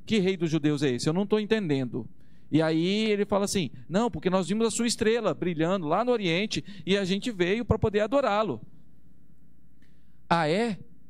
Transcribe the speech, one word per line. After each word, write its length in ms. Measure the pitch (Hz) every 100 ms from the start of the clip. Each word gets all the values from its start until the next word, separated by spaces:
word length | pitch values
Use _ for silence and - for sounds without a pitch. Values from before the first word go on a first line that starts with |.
| -
que 140 | 214
rei 160 | 180 190
dos 120 | 170
judeus 360 | 156 147 147
é 60 | 143
esse? 180 | 120 156
Eu 40 |
não 120 | 165
estou 160 | 202 214
entendendo." 680 | 208 220 185 139 127 120 110 - - - -
E 100 | 147
aí 480 | 160 160 170 202 220
ele 160 | 202 202
fala 200 | 202 202
assim: 260 | 202 151 - -
"Não, 200 | 175 233
porque 220 | 160 180
nós 160 | 185 165
vimos 180 | 208 226
a 20 |
sua 160 | 208 233
estrela 480 | - 220 233 214
brilhando 540 | 147 170 160 160 196 151
lá 160 | 175
no 80 | 247
Oriente 520 | 240 190 165 214 - - - -
e 100 | 196
a 80 |
gente 280 | 190 196 254
veio 320 | 202 175 214
para 160 | 240 220
poder 180 | 220 202
adorá-lo." 600 | 214 269 262 202 220 113 - - - - - - - - - - - - - - - - -
"Ah, 180 | 170 156
é? 300 | 180 233 196 - - -